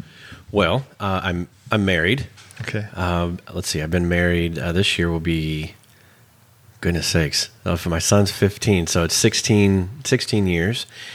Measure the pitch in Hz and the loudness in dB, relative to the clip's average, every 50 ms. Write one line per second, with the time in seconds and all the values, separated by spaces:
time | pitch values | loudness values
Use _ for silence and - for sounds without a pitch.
0 | - - - - - - - - - - - 104 95 82 92 131 135 - - - | -20 -20 -20 -20 -20 -20 -20 -20 -16 -2 0 2 2 4 2 0 -2 -6 -10 -6
1 | 104 98 95 92 - 95 87 87 90 - - _ _ - - 104 101 98 92 85 | -4 -2 -2 -2 -2 -2 -4 -4 -6 -8 -12 _ _ -2 0 2 2 2 2 2
2 | 80 90 113 139 - - - - - - - - - - - 110 104 104 - 92 | 2 2 0 0 -2 -8 -12 -18 -20 -20 -16 -12 -10 -8 -6 -6 -8 -8 -6 -4
3 | 90 90 87 87 87 87 87 90 - - - 82 80 - - 80 76 80 82 90 | -2 -2 0 0 -2 -2 -4 -8 -12 -10 -10 -8 -6 -6 -4 -4 -4 -2 -2 0
4 | 87 85 87 87 87 87 87 85 85 85 82 78 64 87 85 90 98 - - - | 0 2 2 2 2 2 2 0 0 -2 -4 -4 -4 -2 0 0 0 0 0 0
5 | 85 85 82 82 80 87 82 80 78 78 78 78 78 - - - _ _ _ _ | 0 0 0 -2 -2 -2 -2 -2 -2 -2 -4 -6 -6 -10 -12 -18 _ _ _ _
6 | _ _ _ _ _ _ _ _ _ _ _ _ _ - _ - - 92 85 82 | _ _ _ _ _ _ _ _ _ _ _ _ _ -20 _ -4 -2 -2 0 0
7 | - - - 87 80 71 - - - - - _ - 90 87 85 - 90 85 82 | -2 0 2 2 2 2 0 -4 -4 -6 -10 _ -4 -4 -4 -2 -2 -2 -2 -2
8 | - - 104 101 101 95 - - 101 98 - - - 113 104 92 85 80 - 90 | 0 2 4 4 4 2 2 0 0 0 0 0 0 2 2 2 2 0 0 0
9 | 82 82 - - - 117 - - - - 113 104 101 98 95 95 92 92 117 - | 0 0 2 2 2 2 2 0 2 2 4 6 6 6 4 2 0 -2 -6 -10
10 | - - 135 123 - - - 107 101 92 87 85 82 98 120 - - - - - | -2 0 0 0 0 0 0 0 2 2 2 2 2 0 -2 -4 -6 -10 -14 -18
11 | - - - | -18 -16 -16